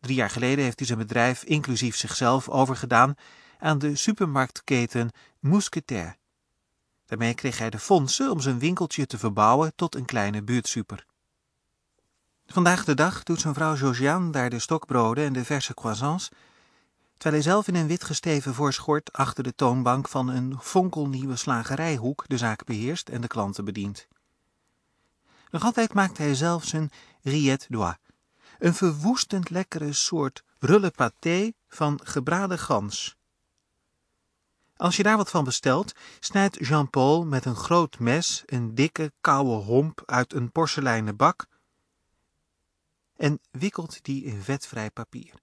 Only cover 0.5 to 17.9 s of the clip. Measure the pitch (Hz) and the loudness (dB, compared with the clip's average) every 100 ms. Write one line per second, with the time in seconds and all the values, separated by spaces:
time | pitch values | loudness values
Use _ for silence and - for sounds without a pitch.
0.5 | 139 131 117 123 120 110 113 120 123 - | 2 0 -2 -4 -4 -2 2 2 2 -2
1.5 | 151 139 120 123 110 117 - 123 131 - | -2 0 -2 -2 -4 -6 0 2 2 2
2.5 | 139 131 131 127 117 131 143 - - - | 2 2 0 2 6 6 2 -12 -20 -20
3.5 | _ 156 151 147 147 - 214 185 139 127 | _ 0 0 0 0 0 0 0 0 -2
4.5 | - - 131 120 123 117 - - _ 139 | -4 0 0 2 0 -2 -4 -20 _ 2
5.5 | 190 - - - 113 82 - _ _ _ | 2 2 -6 -6 -6 -6 -12 _ _ _
6.5 | _ _ _ _ _ _ 110 117 117 135 | _ _ _ _ _ _ -4 -2 -2 -4
7.5 | 113 113 110 - 190 135 - 269 185 135 | -4 -6 -6 2 2 4 0 0 0 -2
8.5 | 123 143 185 165 - 139 113 113 104 107 | 0 0 -2 -4 -4 -6 -4 -4 4 4
9.5 | 127 160 - 170 - 123 120 101 104 104 | 6 2 0 -4 -4 -6 -2 -2 -2 -2
10.5 | 123 113 - 107 98 - _ _ _ _ | -2 -2 -6 -6 -12 -16 _ _ _ _
11.5 | _ _ _ _ _ _ _ _ _ _ | _ _ _ _ _ _ _ _ _ _
12.5 | - 175 180 - 139 160 185 - 170 160 | 2 4 4 2 2 2 0 -4 -2 -2
13.5 | 139 156 151 135 120 135 170 175 147 123 | 0 0 2 0 2 2 2 0 0 -2
14.5 | 120 - 160 - 127 113 123 147 131 120 | -2 -2 -4 0 2 4 2 0 -2 -2
15.5 | 147 - 117 117 107 139 170 - _ _ | -2 -4 -6 -6 -2 -2 -2 -6 _ _
16.5 | _ _ _ _ _ _ _ - 151 147 | _ _ _ _ _ _ _ 0 2 4
17.5 | 196 208 175 156 | 2 2 0 0